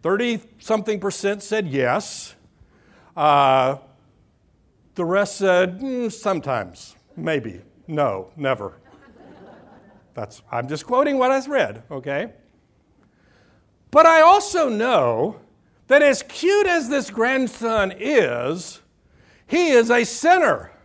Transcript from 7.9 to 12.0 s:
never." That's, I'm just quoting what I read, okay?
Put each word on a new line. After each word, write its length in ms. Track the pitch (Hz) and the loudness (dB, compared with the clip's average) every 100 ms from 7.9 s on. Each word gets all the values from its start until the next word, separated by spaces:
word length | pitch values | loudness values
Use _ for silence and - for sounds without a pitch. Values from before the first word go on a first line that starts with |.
| 151 139 95 95 - | -2 -2 -2 -10 -6
never." 380 | 139 131 101 - _ - - - - - - - - - - - _ | -4 -2 -6 -14 _ -20 -20 -20 -20 -20 -20 -20 -20 -20 -20 -20 _
That's, 280 | - 104 - _ | -14 -14 -14 _
I'm 160 | 120 127 | -8 -6
just 180 | 156 - | -10 -4
quoting 320 | 247 285 269 | 0 0 0
what 140 | 254 | 0
I 120 | 269 262 | 0 -2
read, 360 | 277 190 107 - | -2 -2 -6 -14
okay? 420 | 139 | -12